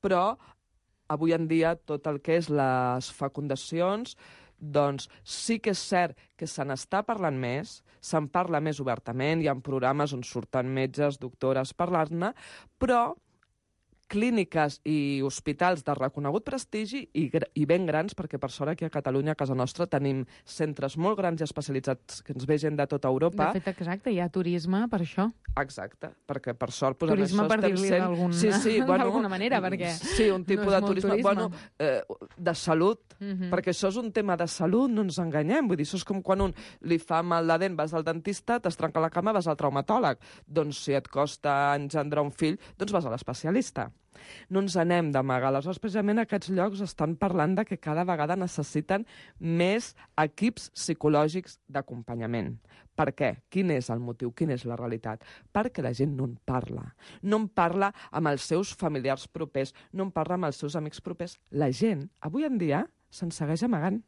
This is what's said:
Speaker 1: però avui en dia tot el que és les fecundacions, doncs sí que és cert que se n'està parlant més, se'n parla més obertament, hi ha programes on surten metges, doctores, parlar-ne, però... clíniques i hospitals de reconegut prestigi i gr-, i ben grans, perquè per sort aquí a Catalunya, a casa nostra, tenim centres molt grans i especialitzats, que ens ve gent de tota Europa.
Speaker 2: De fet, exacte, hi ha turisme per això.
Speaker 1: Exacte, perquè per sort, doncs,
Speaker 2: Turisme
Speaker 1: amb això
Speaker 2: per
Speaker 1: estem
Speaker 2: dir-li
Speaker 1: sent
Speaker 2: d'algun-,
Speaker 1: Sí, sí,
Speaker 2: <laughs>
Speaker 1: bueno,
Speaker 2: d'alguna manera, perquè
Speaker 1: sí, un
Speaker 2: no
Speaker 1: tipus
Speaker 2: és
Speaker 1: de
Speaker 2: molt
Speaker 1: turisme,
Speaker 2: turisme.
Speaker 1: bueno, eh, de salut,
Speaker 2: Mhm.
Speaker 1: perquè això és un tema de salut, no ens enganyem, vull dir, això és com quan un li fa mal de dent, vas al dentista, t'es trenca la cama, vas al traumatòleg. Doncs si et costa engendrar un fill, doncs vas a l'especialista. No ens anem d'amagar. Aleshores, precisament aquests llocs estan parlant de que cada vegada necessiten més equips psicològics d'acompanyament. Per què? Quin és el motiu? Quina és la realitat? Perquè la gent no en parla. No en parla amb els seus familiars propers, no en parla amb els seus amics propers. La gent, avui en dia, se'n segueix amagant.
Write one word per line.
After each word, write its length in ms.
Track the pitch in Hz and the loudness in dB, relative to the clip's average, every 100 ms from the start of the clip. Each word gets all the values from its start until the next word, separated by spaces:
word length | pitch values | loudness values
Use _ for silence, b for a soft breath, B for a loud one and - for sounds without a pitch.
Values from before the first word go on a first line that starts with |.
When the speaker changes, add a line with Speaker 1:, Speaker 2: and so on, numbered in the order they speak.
Speaker 1:
però 380 | 196 185 190 254 B _ _ _ _ _ _ | 4 4 4 0 B _ _ _ _ _ _
avui 260 | 151 160 | 0 2
en 120 | 165 160 | 2 2
dia 280 | 165 160 170 | 2 2 0
tot 300 | - 147 156 | -4 -4 -4
el 160 | 143 | -4
que 140 | - 165 | 0 0
és 100 | 160 | 2
les 640 | 147 135 127 127 123 - | 2 2 2 2 -2 -4
fecundacions, 1040 | - 135 - 143 135 - 165 180 208 247 - B B B B | -6 -6 -4 -4 -4 -4 0 0 0 -6 -14 B B B B
doncs 520 | 151 147 143 139 - B | -2 2 2 0 -10 B
sí 380 | - - - 226 | -14 -10 -2 -2
que 120 | 220 | 0
és 60 | 190 | -2
cert 380 | - 185 175 - b | 0 2 2 -2 b
que 120 | _ 160 | _ -10
se 160 | - | -6
n'està 400 | 139 131 - 190 | -4 -4 -2 -2
parlant 320 | 208 220 175 131 | -2 -2 0 0
més, 460 | 123 131 214 - _ b | -2 -4 -6 -14 _ b
se'n 280 | - 160 151 | -2 -2 0
parla 280 | 180 175 156 | -2 0 0
més 180 | 156 143 | 0 -2
obertament, 640 | 131 117 - 120 139 160 | -2 -4 -4 -2 0 2
hi 60 | 147 | 2
ha 60 | |
programes 600 | 139 135 135 123 143 143 | -2 -2 0 0 2 0
on 80 | 135 | -2
surten 420 | 120 123 110 131 127 | -6 -8 -4 -2 -2
metges, 460 | 135 131 135 147 135 | -2 -2 0 -2 -2
doctores, 560 | 123 - 131 135 135 | -12 -4 -2 0 -2
parlar-ne, 580 | - 175 180 151 170 190 262 B B B _ | -4 0 0 0 0 -4 -6 B B B _
però... 360 | 254 240 240 349 _ _ _ _ _ _ _ _ _ | 2 4 2 -4 _ _ _ _ _ _ _ _ _
clíniques 680 | 202 240 233 190 165 147 - | 0 2 2 2 2 0 0
i 380 | - 151 143 139 | -2 0 0 0
hospitals 560 | 135 - - 143 175 175 | -2 -2 -6 0 2 2
de 120 | 139 143 | -2 -2
reconegut 480 | 127 - 143 180 | -2 -2 -2 -2
prestigi 560 | 226 262 - 214 214 269 226 - | -2 -8 -6 -6 -4 -6 -6 -4
i 80 | 143 | 0
gr-, 160 | 165 - - | 0 -2 -2
i 80 | 147 | 2
ben 200 | 175 180 | 2 2
grans, 240 | 151 185 | 0 -2
perquè 220 | - 160 139 | -6 -10 -6
per 120 | 127 | -8
sort 220 | - 143 | -4 -4
aquí 100 | 165 | -4
a 60 | 160 | -4
Catalunya, 400 | 147 135 131 147 | -4 -2 0 0
a 60 | 156 | -2
casa 160 | 135 127 | -2 0
nostra, 300 | 127 - 170 | -2 -2 -2
tenim 300 | 143 139 135 127 B | 0 0 -2 -6 B
centres 540 | - - 156 143 139 160 | -20 -4 -4 -2 -4 0
molt 160 | 175 208 | 0 2
grans 220 | 185 165 | 0 0
i 60 | 156 | -4
especialitzats, 720 | - 147 135 131 131 - - | -4 -4 -4 -2 -4 -6 -18
que 120 | - 139 | -10 -8
ens 80 | 131 | 0
ve 120 | 151 | 2
gent 160 | 151 147 | 2 0
de 80 | 143 | 0
tota 220 | 143 131 | 0 2
Europa. 400 | 131 165 - 156 | 4 2 4 2
Speaker 2:
De 80 | 190 | 2
fet, 80 | 196 185 | -2 -4
exacte, 320 | 170 196 - | -4 -4 -2
hi 80 | 190 | 0
ha 80 | 175 | 0
turisme 540 | 190 175 175 165 190 240 | 0 0 0 0 0 2
per 80 | 214 | 0
això. 220 | 165 - 208 226 - - | -2 0 0 -2 -4 -2
Speaker 1:
Exacte, 520 | 131 - 98 _ - - - | -2 -6 -12 _ -14 -14 -8
perquè 240 | 139 131 | -6 -4
per 140 | 120 131 | -4 -4
sort, 300 | - 135 131 | 0 -2 0
doncs, 140 | 160 | 2
Speaker 2:
Turisme 280 | 202 190 196 | 2 2 2
Speaker 1:
amb 60 | - | 2
això 60 | |
Speaker 2:
per 40 | 220 | 4
Speaker 1:
estem 100 | 202 | 2
Speaker 2:
dir-li 140 | 185 196 | 2 2
Speaker 1:
sent 160 | 180 | 2
Speaker 2:
d'algun-, 320 | 180 175 180 170 | 2 2 2 4
Speaker 1:
Sí, 160 | 214 | 4
sí, 220 | 202 220 220 | 4 4 2
Speaker 2:
<laughs> 60 | - | 4
Speaker 1:
bueno, 200 | 247 240 | 4 4
Speaker 2:
d'alguna 240 | 269 214 | 2 0
manera, 300 | 185 220 247 | -2 0 0
perquè 260 | 185 185 175 165 | 0 -2 -2 -4
Speaker 1:
sí, 320 | 302 359 220 | -2 4 4
un 140 | 190 | 4
Speaker 2:
no 60 | 180 | 2
Speaker 1:
tipus 140 | 196 202 | 2 4
Speaker 2:
és 60 | 196 | 4
Speaker 1:
de 40 | |
Speaker 2:
molt 80 | 202 | 4
Speaker 1:
turisme, 180 | 190 190 202 | 2 2 4
Speaker 2:
turisme. 160 | 196 | 4
Speaker 1:
bueno, 180 | 202 185 175 B _ | 2 0 -6 B _
eh, 240 | 151 123 - - - - | 0 0 -2 -12 -12 -4
de 180 | 175 | -2
salut, 460 | 156 - 160 180 226 _ - | 0 2 4 4 2 _ -12
Speaker 2:
Mhm. 240 | 202 190 180 | -6 -4 0
Speaker 1:
perquè 220 | 190 185 | 0 0
això 160 | 170 190 | 0 0
és 80 | 202 | 0
un 160 | 233 | -2
tema 240 | 208 208 170 | 0 0 0
de 100 | 170 | 0
salut, 440 | - 170 208 269 | 0 2 4 4
no 120 | 214 | 2
ens 160 | 196 156 | 0 0
enganyem, 480 | 170 151 151 269 262 | 0 0 2 2 2
vull 120 | 180 | 0
dir, 60 | 147 | 0
això 100 | 190 | -4
és 80 | |
com 160 | - 190 | -4 -4
quan 200 | 180 190 | 0 2
un 120 | 196 151 B B | 2 -2 B B
li 160 | 160 165 | 0 0
fa 240 | 165 165 | 2 -2
mal 240 | 175 170 165 | 2 2 4
de 100 | 165 | 2
dent, 160 | 190 165 | 2 0
vas 180 | 156 | -2
al 100 | 165 | -2
dentista, 560 | 160 165 165 196 - 240 | -2 -4 -4 -6 -2 0
t'es 160 | 185 - | 0 -2
trenca 240 | 160 160 | -2 0
la 100 | 160 | 0
cama, 220 | 175 196 | 0 0
vas 140 | 214 165 | 0 0
al 80 | 147 | 0
traumatòleg. 600 | 143 139 139 220 190 127 B B - | 2 0 2 2 2 0 B B -2
Doncs 380 | 151 151 139 | 0 0 -2
si 80 | - | 0
et 160 | 139 - | -2 0
costa 680 | 143 147 - 147 139 143 | -2 -2 0 0 2 2
engendrar 480 | 143 143 156 147 151 | 2 0 -2 0 0
un 80 | 143 | 0
fill, 260 | - 156 185 B - | 0 -2 -2 B -8
doncs 160 | 202 | -2
vas 140 | 196 143 | 0 0
a 40 | |
l'especialista. 800 | 117 - 127 151 208 - - 113 - _ B B B B | -4 -6 -6 0 0 0 -4 -8 -10 _ B B B B
No 120 | 190 | 0
ens 160 | 196 180 | 2 2
anem 340 | 170 175 160 | 4 4 2
d'amagar. 360 | 139 135 127 131 | 2 2 2 2
Aleshores, 280 | 135 - - | 0 -2 -6
precisament 400 | 220 202 202 214 | -4 0 2 2
aquests 320 | 226 202 - | 2 -2 0
llocs 300 | 185 196 196 | 0 0 -2
estan 360 | 190 - 156 165 | -6 -2 -2 0
parlant 380 | 151 175 156 | 0 2 2
de 100 | 190 | 2
que 140 | 214 190 | 0 -4
cada 260 | - 156 | -4 -2
vegada 320 | 180 170 151 185 | 0 0 0 0
necessiten 720 | 180 - 147 151 151 196 233 B B B | -2 -4 -4 -4 0 -2 -2 B B B
més 560 | 165 165 175 214 - - B - | -2 2 4 2 -2 -16 B 0
equips 540 | 156 - 226 - - | 0 2 0 0 -14
psicològics 880 | - - 160 147 147 151 175 180 - _ | -10 -4 0 4 4 4 0 -8 -20 _
d'acompanyament. 920 | 139 135 120 113 117 113 117 104 117 _ b b | -8 -8 -12 -8 -6 -2 -2 -4 -6 _ b b
Per 140 | - 151 | -2 -2
què? 220 | - 127 - _ | 2 -2 -2 _
Quin 220 | 185 185 | -2 0
és 140 | 143 123 | 0 0
el 80 | 117 | -4
motiu? 320 | 120 113 123 | -4 -6 -6
Quina 220 | 120 160 | -2 -2
és 100 | 123 | -2
la 120 | 120 117 | -4 -6
realitat? 460 | 120 113 113 110 B B B | -6 -6 -6 -10 B B B
Perquè 320 | 202 226 240 | -2 -2 -2
la 80 | 127 | -4
gent 200 | 123 143 | 0 0
no 140 | 139 131 | 0 -4
en 60 | 120 | -6
parla. 400 | - 127 - - - - B B | -4 -4 -2 -8 -10 -16 B B
No 180 | 190 214 | 0 2
en 60 | 214 | 2
parla 400 | - 170 180 196 - B | 2 2 4 0 -2 B
amb 180 | - 151 | 0 0
els 140 | 139 - | 0 0
seus 240 | 170 202 | 0 -2
familiars 520 | - 165 151 123 135 - | -4 -2 -2 -2 -2 -6
propers, 480 | 165 151 135 135 - B | -8 -6 -4 -4 -6 B
no 120 | 180 196 | -6 -4
en 60 | |
parla 220 | 170 156 180 | -2 -2 0
amb 80 | 165 | -2
els 140 | 135 | -2
seus 140 | 147 160 | -4 -4
amics 220 | 151 - | -6 -10
propers. 320 | - 175 170 - _ | -12 -10 -10 -12 _
La 220 | 143 143 | 0 0
gent, 320 | 127 226 170 139 _ | 2 2 0 -4 _
avui 240 | 156 202 311 | -6 -2 0
en 120 | 247 | 0
dia, 260 | 170 143 294 _ _ | 2 0 -2 _ _
se'n 220 | - 175 | -8 -8
segueix 300 | - 147 160 147 | -4 -2 0 0
amagant. 320 | 190 156 151 | 2 0 -2